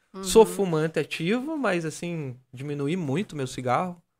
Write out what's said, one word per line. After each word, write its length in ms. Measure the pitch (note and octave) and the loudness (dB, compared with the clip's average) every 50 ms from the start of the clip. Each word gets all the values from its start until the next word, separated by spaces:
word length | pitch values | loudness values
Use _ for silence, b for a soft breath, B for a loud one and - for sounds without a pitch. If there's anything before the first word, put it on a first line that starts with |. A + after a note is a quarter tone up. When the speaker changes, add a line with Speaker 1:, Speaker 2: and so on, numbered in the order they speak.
| _ _ - F#3+ | _ _ -14 -10
Speaker 1:
Sou 220 | F#3+ F#3 - A3+ A3 | -2 6 8 8 8
Speaker 2:
Uhum. 60 | - | 8
Speaker 1:
fumante 480 | F3+ G3 G3+ F3+ E3 D3+ D#3 E3 D#3+ E3 | 6 0 0 2 2 2 0 0 0 -2
ativo, 560 | C#3+ - - - D#3+ F3 A3 B3+ B3+ D#4 D#4+ | -4 -4 -4 -4 0 0 0 0 -2 -4 -4
mas, 280 | D4+ B3+ G3+ F#3 E3+ E3 | -2 0 0 0 0 -2
assim, 520 | D#3+ D3 - - F3 E3+ D#3+ D3 C3 B2 B2+ _ _ | -4 -6 -6 -8 -6 -6 -6 -6 -8 -10 -12 _ _
diminuí 440 | - B2 C3+ D3 D3 C#3+ C#3 C#3 E3+ | -14 -12 -8 -8 -6 -4 -2 -2 -2
muito 380 | F#3+ E3+ C3+ C3 E3+ G#3 - - | -2 -2 -2 -2 -2 -2 -4 -6
meu 120 | D3 C3+ | -8 -8
cigarro. 540 | B2+ - - B2 B2 A#2+ D3 F3+ F3+ F3 - _ _ _ | -6 -6 -6 -2 0 0 0 0 -2 -6 -12 _ _ _